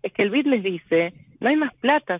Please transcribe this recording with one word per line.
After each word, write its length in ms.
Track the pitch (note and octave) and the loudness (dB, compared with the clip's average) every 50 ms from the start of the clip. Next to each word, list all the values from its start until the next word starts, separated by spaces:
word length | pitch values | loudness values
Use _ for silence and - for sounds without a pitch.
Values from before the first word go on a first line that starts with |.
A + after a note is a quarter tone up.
es 100 | - F#3+ - | -10 -8 -2
que 100 | - G3+ | -2 -2
el 60 | G#3 | 0
bid 180 | G#3+ C#4+ C4+ C#4+ | 0 0 2 2
les 160 | C4 A3 F#3+ | 0 0 0
dice, 500 | G3 F3+ E3 - _ E3+ E3 E3+ F3 - - - - - _ | -2 -6 -6 -4 _ 0 0 0 0 -4 -12 -20 -20 -10 _
"No 100 | - A#3+ | -2 0
hay 60 | D4+ | 0
más 180 | D#4 D4+ C4 - | 0 0 -2 -4
plata, 440 | _ - B3+ D4 D4+ - - F3+ | _ 0 0 0 0 0 -4 -6